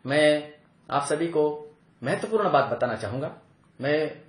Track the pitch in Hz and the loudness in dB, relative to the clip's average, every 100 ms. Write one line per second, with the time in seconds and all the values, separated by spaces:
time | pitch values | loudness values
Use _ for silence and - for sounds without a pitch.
0 | 127 147 151 151 151 - _ _ - 139 | -2 4 6 4 0 -16 _ _ -4 -2
1 | - 156 165 156 151 147 - - _ _ | 0 -2 0 0 0 0 -10 -20 _ _
2 | 127 202 208 220 190 147 127 120 120 107 | -4 -4 -2 0 2 2 2 0 -2 -2
3 | 101 127 156 - _ _ _ - 135 151 | -6 -6 -8 -10 _ _ _ -8 -2 0
4 | 151 - | -2 -6